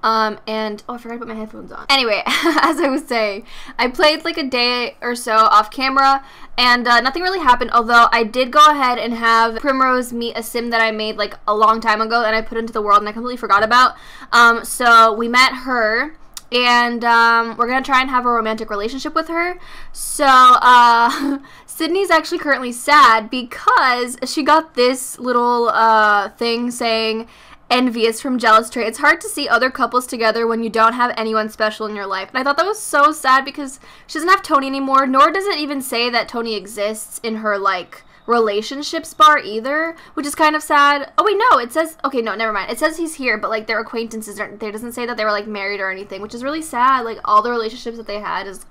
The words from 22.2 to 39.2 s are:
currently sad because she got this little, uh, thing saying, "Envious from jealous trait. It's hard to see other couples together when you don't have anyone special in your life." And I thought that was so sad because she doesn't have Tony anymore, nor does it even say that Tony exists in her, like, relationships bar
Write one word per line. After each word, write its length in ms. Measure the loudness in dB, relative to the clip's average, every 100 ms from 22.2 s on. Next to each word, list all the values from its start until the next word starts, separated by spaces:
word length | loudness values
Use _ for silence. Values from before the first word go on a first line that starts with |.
| 0 -6
currently 340 | -2 -2 -4
sad 580 | -8 2 6 6 4 0
because 880 | -8 -8 -4 0 2 2 0 -4 -6 -6
she 160 | -2
got 320 | 2 2 2
this 440 | 0 0 0 -6 -8
little, 500 | -2 0 2 2 2
uh, 600 | 2 4 6 4 2 0
thing 400 | -6 -4 -2 -4
saying, 580 | -4 -2 0 -2 -4 -8 -18 -20 -20 _
"Envious 500 | 0 0 0 -2 -2
from 180 | -4 0
jealous 300 | 4 4 2
trait. 200 | -4 -6
It's 100 | 0
hard 220 | 2 2
to 80 | -2
see 200 | -6 0
other 220 | 2 0
couples 360 | 0 -2 -2 -4
together 400 | -2 0 0 -2
when 160 | -2
you 60 | -2
don't 240 | 2 2
have 220 | 2 -2 -2
anyone 320 | -2 -2 -2
special 380 | -2 -4 -4 -8
in 80 |
your 120 | -8 -6
life." 220 | -6 -6
And 100 | -4
I 40 |
thought 140 | -2 0
that 100 | -2
was 120 | -2
so 340 | -2 2 2
sad 320 | 2 2 2
because 360 | 0 -10 -12 -12 -20 -20 -10
she 120 | -4
doesn't 100 | 4
have 140 | 2
Tony 240 | 4 0 0
anymore, 400 | -4 0 2 4
nor 240 | 4 4
does 160 | 4 -2
it 120 | -4
even 220 | -4 -6
say 300 | -4 -2 0
that 180 | -2 -2
Tony 260 | -6 -4
exists 680 | -6 -8 -6 -6 -6 -12 -10
in 140 | -8 -4
her, 200 | -4 0
like, 480 | 0 -2 -8 -20 _ _ 0
relationships 880 | 2 2 0 -4 -8 -6 -8 -10
bar 240 | 4